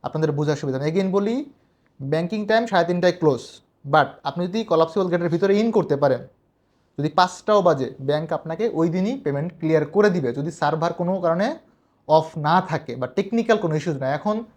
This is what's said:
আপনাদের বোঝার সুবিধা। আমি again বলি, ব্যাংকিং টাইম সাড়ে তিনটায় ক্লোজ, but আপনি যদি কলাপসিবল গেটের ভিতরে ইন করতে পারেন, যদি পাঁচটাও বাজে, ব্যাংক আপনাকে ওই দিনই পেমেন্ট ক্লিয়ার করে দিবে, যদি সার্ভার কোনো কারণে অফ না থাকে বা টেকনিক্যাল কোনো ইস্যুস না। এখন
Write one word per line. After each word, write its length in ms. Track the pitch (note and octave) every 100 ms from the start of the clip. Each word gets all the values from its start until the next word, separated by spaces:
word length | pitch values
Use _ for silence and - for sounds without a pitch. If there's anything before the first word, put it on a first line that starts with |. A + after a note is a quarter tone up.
আপনাদের 280 | - D#3 D#3
বোঝার 240 | C#3+ D3+ C#3+
সুবিধা। 240 | D3 C3
আমি 120 | D3
again 180 | E3+ F#3+
বলি, 420 | F#3+ G3+ B3 D4 _ _ _ _ _
ব্যাংকিং 460 | C3+ D#3 F3 G#3+ G#3
টাইম 200 | A3 A#3
সাড়ে 180 | G3 E3+
তিনটায় 280 | F3+ F3+
ক্লোজ, 280 | F3 D#3 B2 - - _ _ C#3
but 140 | D3+ C#3 -
আপনি 240 | - D#3 F3+
যদি 160 | G#3
কলাপসিবল 440 | A3 D#3+ D#3+ G#3+ F#3
গেটের 220 | E3+ E3+
ভিতরে 300 | E3 G3 G3+
ইন 120 | A3+
করতে 240 | A3 E3+ C#3
পারেন, 320 | C#3 B2 - _ _ _ _ _ _ -
যদি 100 | D3+
পাঁচটাও 520 | D3 F3+ - - G#3
বাজে, 320 | F3+ D3 C3 -
ব্যাংক 300 | C3+ D3+ D#3
আপনাকে 380 | D#3 D#3+ E3 A3
ওই 160 | D#3+ E3
দিনই 280 | F3 G3 C4+
পেমেন্ট 360 | D#3 C#3 E3 -
ক্লিয়ার 260 | D#3+ D#3+ D3
করে 240 | G3 G#3
দিবে, 240 | F3+ B2+
যদি 180 | B2 D3+
সার্ভার 420 | E3 D3 D#3 E3
কোনো 280 | E3 F3 F#3+
কারণে 360 | F3 E3+ A3 E4 - _ _ _ -
অফ 300 | D#3 D3+ -
না 240 | D3 F3
থাকে 340 | F#3 D#3+ - A#2+
বা 120 | B2+
টেকনিক্যাল 500 | - G3 A#3 A3+ G#3+
কোনো 180 | E3+ D#3
ইস্যুস 220 | F3 C#3+
না। 120 | C3+
এখন 340 | D3 G#3+ G#3+ A#3